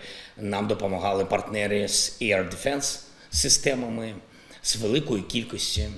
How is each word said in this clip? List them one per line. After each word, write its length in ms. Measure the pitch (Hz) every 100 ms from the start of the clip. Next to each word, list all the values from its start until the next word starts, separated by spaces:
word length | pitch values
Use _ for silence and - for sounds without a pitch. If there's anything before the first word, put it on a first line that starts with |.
| - - - -
нам 300 | 104 101 104
допомагали 580 | 104 98 92 98 98
партнери 640 | 92 - - 107 101 104 98
з 340 | - - -
air 280 | 113 95 90
defense 540 | 87 139 143 - - - - -
системами, 840 | - 139 110 143 127 120 113 113 98 - - - -
з 140 | - 113
великої 460 | 110 135 151 107
кількості. 640 | 90 120 110 - - - -